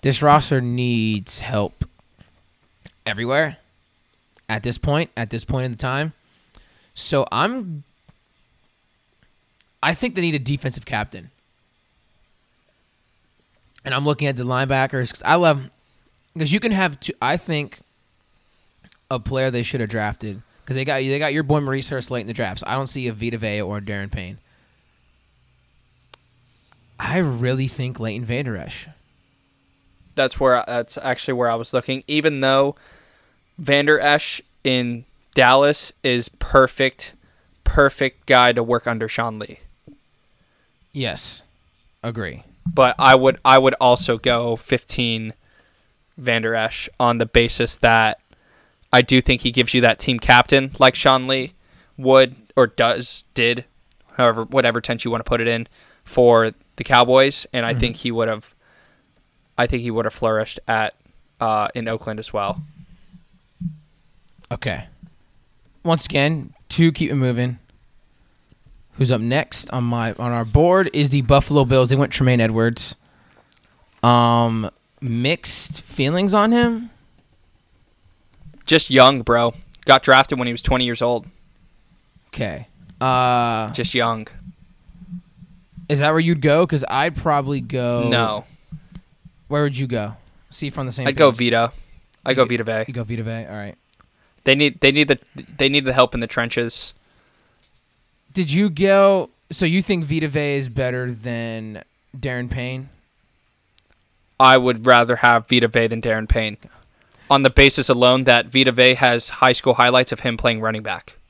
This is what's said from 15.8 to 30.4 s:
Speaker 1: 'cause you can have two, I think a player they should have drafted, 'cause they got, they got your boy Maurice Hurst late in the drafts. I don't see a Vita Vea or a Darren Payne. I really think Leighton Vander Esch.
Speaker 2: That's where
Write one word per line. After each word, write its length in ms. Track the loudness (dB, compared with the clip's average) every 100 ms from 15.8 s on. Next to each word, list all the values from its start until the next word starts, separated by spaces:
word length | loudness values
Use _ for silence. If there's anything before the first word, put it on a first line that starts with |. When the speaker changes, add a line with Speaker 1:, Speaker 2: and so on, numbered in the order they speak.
| _ _ _ _ _ -6
Speaker 1:
'cause 140 | -2
you 80 | 0
can 100 | 0
have 300 | 0 -2 -4
two, 140 | -12 -6
I 160 | -4 -4
think 440 | -4 -6 -8 -16 _ _ _ _ _ _ _ _ _ _ _ -20 _
a 80 | -10
player 320 | -6 -4 -2
they 120 | -4
should 180 | -6 -6
have 80 | -6
drafted, 540 | -4 -6 -8 -12 -14 -18 _ -10
'cause 80 |
they 100 | -8
got, 140 | -4 -4
they 200 | -2 -2
got 140 | -2
your 100 | -2
boy 180 | 0 -2
Maurice 280 | -2 -6 -6
Hurst 220 | -8 -8
late 100 | -10
in 60 | -8
the 80 |
drafts. 280 | -8 -8 -8 -8
I 80 |
don't 140 | -8 -6
see 180 | -8 -8
a 60 |
Vita 240 | -6 -8 -6
Vea 240 | -6 -6
or 160 | -6 -8
a 20 |
Darren 300 | -8 -10 -8
Payne. 260 | -10 -12 -16 _ _ _ _ _ _ _ _ _ _ _ _ _ _ _ _ _ -20 _ _ _ _ _ _ _ _
I 180 | -4 -2
really 520 | -2 -2 -2 -2 -4
think 300 | -6 -10 -8
Leighton 280 | -8 -8 -6
Vander 300 | -6 -6 -8
Esch. 320 | -12 -16 -20 _ _ _ _ _ _ _ _ _ _ _ _
Speaker 2:
That's 240 | -4 -4
where 180 | 0